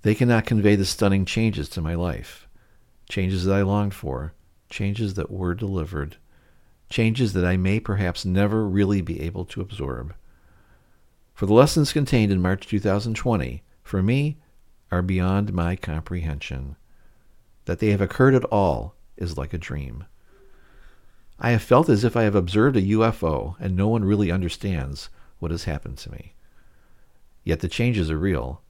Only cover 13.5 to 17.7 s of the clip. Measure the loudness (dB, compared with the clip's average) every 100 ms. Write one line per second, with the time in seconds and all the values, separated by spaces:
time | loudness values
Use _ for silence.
13.5 | -8 _ _ -6 0 2 2 0 -4 _
14.5 | -20 -20 _ _ -4 0 0 0 0 -2
15.5 | -2 -2 -4 -6 -8 -6 -6 -6 -8 -8
16.5 | -10 -10 -14 -20 -20 -20 _ _ -20 _
17.5 | _ -8